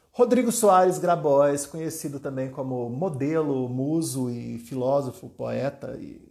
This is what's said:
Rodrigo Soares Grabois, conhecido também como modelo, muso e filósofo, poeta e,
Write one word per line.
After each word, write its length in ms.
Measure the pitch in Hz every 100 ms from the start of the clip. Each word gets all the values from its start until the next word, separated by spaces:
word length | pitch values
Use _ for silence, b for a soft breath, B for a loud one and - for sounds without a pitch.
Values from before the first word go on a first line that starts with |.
| b
Rodrigo 400 | - 240 240 240
Soares 460 | - 208 185 185 165
Grabois, 680 | 175 175 151 139 143 143 143
conhecido 540 | 165 160 151 151 139
também 300 | 143 131 131
como 380 | 131 135 127 120
modelo, 800 | 120 190 139 139 160 151 135 123
muso 600 | 127 139 165 147 131 127
e 300 | 120 117 117
filósofo, 720 | - 131 127 143 127 117 127
poeta 680 | - 120 117 131 - - -
e, 220 | - - -